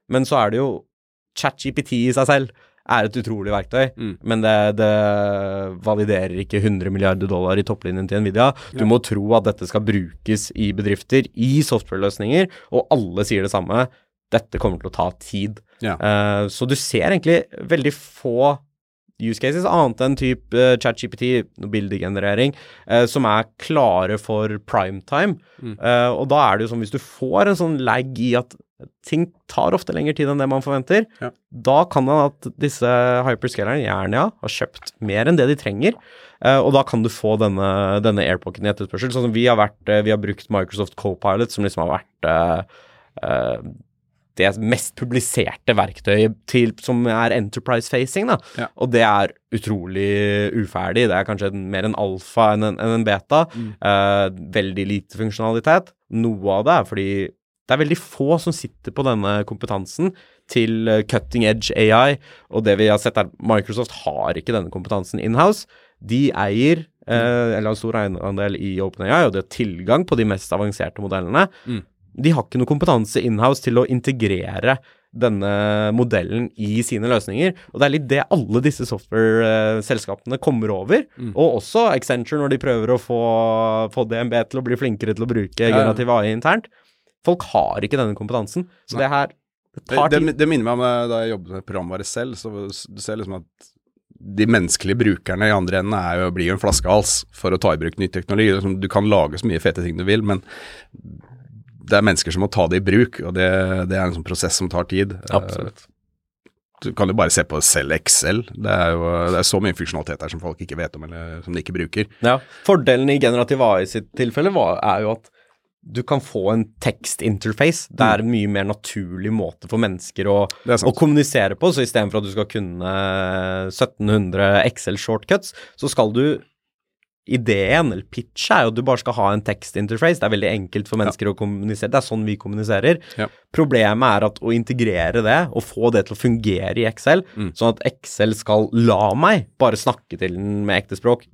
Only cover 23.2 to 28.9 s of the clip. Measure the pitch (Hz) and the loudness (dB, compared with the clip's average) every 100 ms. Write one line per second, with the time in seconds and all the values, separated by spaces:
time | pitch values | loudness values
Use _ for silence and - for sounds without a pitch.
23.2 | 120 104 110 - - 156 123 90 - 104 | 2 2 0 -8 -2 2 4 4 0 -2
24.2 | - 110 107 104 - 113 95 98 - 143 | -2 -2 -2 -6 -2 -2 -2 -6 -4 0
25.2 | 202 160 _ - 123 104 113 123 123 123 | 0 -2 _ -18 -14 -4 0 2 2 0
26.2 | 135 143 131 98 110 117 107 139 - - | 2 4 4 4 0 -4 -6 -6 -10 -10
27.2 | 131 175 202 196 170 151 127 113 131 120 | -2 2 2 2 0 0 0 0 -2 -4
28.2 | 123 120 123 - _ _ - | 0 0 -2 -12 _ _ -20